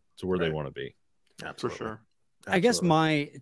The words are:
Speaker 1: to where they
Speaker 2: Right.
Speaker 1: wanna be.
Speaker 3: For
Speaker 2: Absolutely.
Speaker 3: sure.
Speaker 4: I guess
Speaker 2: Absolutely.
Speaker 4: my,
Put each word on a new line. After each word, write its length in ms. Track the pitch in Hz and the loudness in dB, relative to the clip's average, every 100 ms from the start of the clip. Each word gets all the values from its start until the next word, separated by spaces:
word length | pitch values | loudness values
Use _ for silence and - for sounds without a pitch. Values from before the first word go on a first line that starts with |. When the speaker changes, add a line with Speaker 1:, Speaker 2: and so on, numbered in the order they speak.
| - - | -10 -8
Speaker 1:
to 100 | 92 | -2
where 100 | 92 | 0
they 60 | 82 | 0
Speaker 2:
Right. 80 | |
Speaker 1:
wanna 180 | 78 71 | -2 -4
be. 240 | 67 67 - _ _ _ - | -8 -12 -14 _ _ _ -14
Speaker 3:
For 60 | - | -12
Speaker 2:
Absolutely. 300 | - 120 87 | -6 -6 -6
Speaker 3:
sure. 240 | 113 107 - _ _ _ - | -8 -10 -14 _ _ _ -2
Speaker 4:
I 120 | 190 | 2
guess 160 | 214 233 | 4 4
Speaker 2:
Absolutely. 120 | 180 | 4
Speaker 4:
my, 420 | 156 160 151 147 139 | 4 4 2 -2 -8